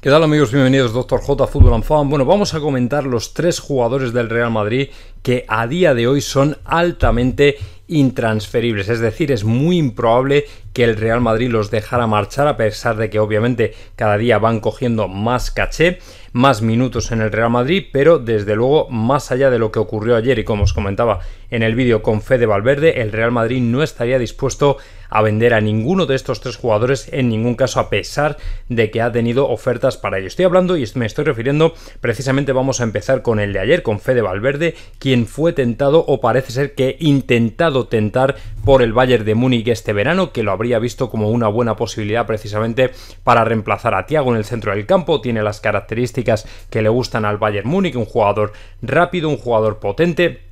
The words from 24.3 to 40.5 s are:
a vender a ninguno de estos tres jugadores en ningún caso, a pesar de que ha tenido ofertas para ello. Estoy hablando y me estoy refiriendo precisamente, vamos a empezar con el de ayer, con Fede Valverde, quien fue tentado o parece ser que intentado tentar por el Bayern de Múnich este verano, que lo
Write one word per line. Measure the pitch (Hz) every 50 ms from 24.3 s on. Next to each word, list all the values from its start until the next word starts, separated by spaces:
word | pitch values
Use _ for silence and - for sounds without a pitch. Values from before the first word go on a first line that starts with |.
| - - - 131 - - 143 143 135 - - - - - - -
a | - 107
vender | 107 110 104 110 113 120 120
a | 110
ninguno | 107 107 107 110 110 127 190 190 175
de | 135 135
estos | 131 - - 127 110
tres | - 131 113 -
jugadores | - 123 107 104 113 123 139 127 - -
en | - 143 131 120
ningún | 110 110 113 120 123
caso, | - 131 120 - 131
a | 113 -
pesar | - 101 90 - - - 143 156 147 - - - - - - -
de | 123 117 113 107
que | - 113
ha | 113 120
tenido | 110 120 113 117 120 123 139 131
ofertas | 123 110 - 131 120 120 - 135 120
para | - - 104 98 95
ello. | 95 92
Estoy | - - 180
hablando | 185 170 185 185 180 185 165
y | 131 104 -
me | 131 120
estoy | 107 - - 147
refiriendo | 156 139 110 117 131 139 151 160 165 165 - - - - -
precisamente, | - 120 113 104 131 135 131 139 143 135
vamos | 135 127 131 135 127 -
a | 123
empezar | 113 95 104 - - 135 -
con | - - 113 107
el | 104 101 98
de | 95
ayer, | 95 110 156 180
con | 175 - 107 98
Fede | - - 131 123
Valverde, | 110 95 90 98 107 131 143 143 165 165 160 - - - - -
quien | - 135 131 123 117
fue | 110 - - 151 170 170
tentado | - 131 120 117 - 139 143 143 165 156
o | - 147 127
parece | - 117 113 127 123 -
ser | 113 123 147 139 -
que | - 135 131 131 -
intentado | 165 151 143 139 131 - 127 117 117 113 104 - 165 - 127 131 117 -
tentar | - 113 107 104 - 127 131 135 139 - - - - - -
por | - 135 131
el | 127 113
Bayern | 107 120 127 127 123 113 107
de | 104 107
Múnich | 110 123 131 127 120 107 120
este | 117 - - - 107
verano, | 101 101 131 170 190 190 143 -
que | 127 113
lo | 104